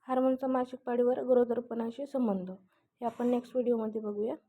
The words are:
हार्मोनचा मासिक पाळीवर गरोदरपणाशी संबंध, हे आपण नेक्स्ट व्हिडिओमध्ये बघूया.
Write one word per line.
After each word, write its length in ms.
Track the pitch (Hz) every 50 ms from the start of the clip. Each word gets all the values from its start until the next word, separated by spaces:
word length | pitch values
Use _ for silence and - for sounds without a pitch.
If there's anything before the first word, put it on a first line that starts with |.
| _
हार्मोनचा 400 | - 262 254 262 262 262 262 269
मासिक 340 | 262 254 254 254 254 262 247
पाळीवर 420 | _ 247 247 247 247 247 254 -
गरोदरपणाशी 840 | - 247 254 247 240 233 233 233 247 - 233 233 226 233 233 - 285
संबंध, 440 | 277 - 262 247 214 196 190 180 185
हे 560 | 190 196 _ _ _ _ _ _ _ _ 240
आपण 200 | 233 233 - 240
नेक्स्ट 300 | 247 247 240 240 - -
व्हिडिओमध्ये 440 | 254 240 240 240 226 220 220 214 226
बघूया. 340 | 220 208 208 208 214 233 294 - _